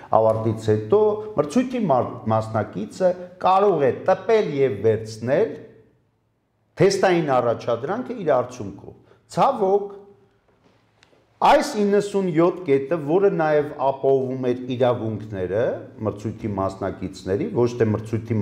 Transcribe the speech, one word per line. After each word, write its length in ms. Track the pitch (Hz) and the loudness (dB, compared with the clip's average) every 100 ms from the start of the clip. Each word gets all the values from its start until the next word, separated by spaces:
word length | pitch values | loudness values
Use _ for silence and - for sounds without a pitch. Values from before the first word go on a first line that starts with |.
| - 110 | 0 2
ավարտից 460 | 110 110 113 110 110 | 4 2 -2 -2 0
հետո, 300 | 107 - 208 214 - - - | 0 2 2 2 0 -4 -4
մրցույթի 460 | 147 247 254 247 190 | -2 -2 -2 -2 0
մար-, 220 | 127 95 - 110 | 0 0 -6 -2
մասնակիցը 800 | 110 110 110 104 175 214 - 185 180 180 - | -2 0 -4 -4 -6 -10 0 0 0 -6 -2
կարող 400 | 180 190 202 160 135 | 2 4 4 4 2
է 60 | 135 - | 2 0
տպել 420 | 185 - 220 180 143 | 0 2 2 2 0
և 240 | 131 101 110 | 0 2 2
վերցնել 640 | 110 - - 117 151 226 - - - _ _ _ _ _ _ _ _ _ - | 2 -2 -8 -2 0 0 -4 -16 -20 _ _ _ _ _ _ _ _ _ 2
թեստային 480 | 190 190 196 170 151 127 | 2 4 2 2 2 2
առաջադրանքը 800 | 117 107 - 113 139 220 254 247 | 2 -2 -2 -4 -2 -6 -6 -4
իր 80 | 156 127 | 0 0
արդյունքով։ 580 | 120 - 98 - - - _ _ _ 170 | 0 -8 -12 -14 -18 -20 _ _ _ 0
Ցավոք, 580 | 233 247 190 202 - - - - _ _ _ _ _ _ _ _ _ _ _ _ 190 | 2 2 2 2 0 -10 -20 -20 _ _ _ _ _ _ _ _ _ _ _ _ 4
այս 260 | 294 - 214 | 4 2 0
իննսուն 500 | 202 202 202 196 185 156 | 2 2 2 -2 0 2
յոթ 200 | 170 180 - | 2 2 0
կետը, 300 | 135 135 170 143 | 0 0 -4 0
որը 280 | 185 196 170 156 | 2 2 2 2
նաև 260 | 151 147 - 135 | 2 0 -2 -2
ապահովում 580 | 135 135 135 123 127 127 | 0 2 2 0 -2 -2
էր 160 | 123 127 123 | -2 -4 0
իրավունքները 840 | 123 107 110 107 110 98 90 101 151 269 - - 107 | 2 2 -2 -6 -8 -6 -2 -2 -2 -4 -10 -8 -6
մրցույթի 440 | - 113 - 110 98 | -4 -8 -8 -6 -2
մասնակիցների, 920 | 95 - 95 - 90 - 92 104 220 | -4 -4 -6 -6 -10 -10 -4 -4 -2
ոչ 160 | 156 120 120 | 0 0 2
թե 140 | 110 | 0
մրցույթի 480 | 104 107 110 110 110 | 0 -4 -6 -4 -2